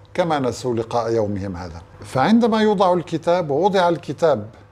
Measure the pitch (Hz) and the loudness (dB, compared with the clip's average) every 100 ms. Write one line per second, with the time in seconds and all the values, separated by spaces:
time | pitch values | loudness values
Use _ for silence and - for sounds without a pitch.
0 | - - 175 147 127 - 127 113 113 123 | -8 -4 -2 0 -2 -2 -4 -4 -2 -2
1 | 113 117 104 101 98 87 87 82 - - | 0 0 0 -4 -8 -10 -12 -14 -18 -20
2 | 101 131 175 226 226 220 214 202 190 180 | -6 0 4 4 4 2 2 2 2 2
3 | - 160 170 180 156 139 196 190 175 160 | -2 -4 0 0 0 0 2 2 2 0
4 | - 139 165 123 104 - - | -6 -2 0 0 -4 -16 -20